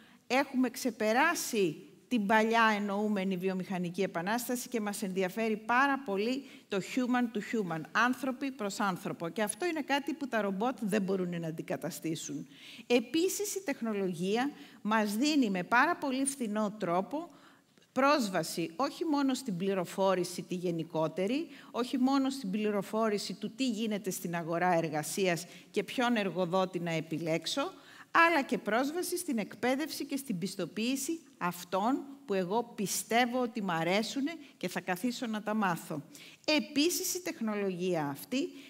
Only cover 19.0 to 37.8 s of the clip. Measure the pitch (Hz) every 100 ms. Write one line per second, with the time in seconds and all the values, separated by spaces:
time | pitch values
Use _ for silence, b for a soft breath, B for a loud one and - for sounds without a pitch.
19 | 330 285 277 254 - 175 190 196 175 -
20 | 190 185 175 - - 185 175 170 160 160
21 | 156 156 190 269 330 B B - 247 269
22 | 254 277 269 269 190 190 214 208 190 220
23 | 226 208 - 196 208 - 262 208 226 208
24 | 196 180 175 170 165 170 180 170 160 151
25 | 151 - 185 165 - B B - 190 -
26 | 240 233 196 165 185 185 185 180 170 165
27 | 160 156 165 165 165 - 349 - B B
28 | B 302 330 339 277 202 - 214 277 320
29 | 349 349 - 233 185 - 247 262 302 -
30 | 285 277 277 185 185 - 170 - 233 269
31 | - 330 - - 175 175 - 190 214 294
32 | - - - 196 175 214 240 - 190 -
33 | - 226 247 247 240 233 196 165 165 196
34 | 220 277 277 330 B B 175 185 175 180
35 | 247 240 240 214 202 214 196 165 - 156
36 | - B B B - 302 - 294 311 349
37 | 370 370 349 - 220 208 202 180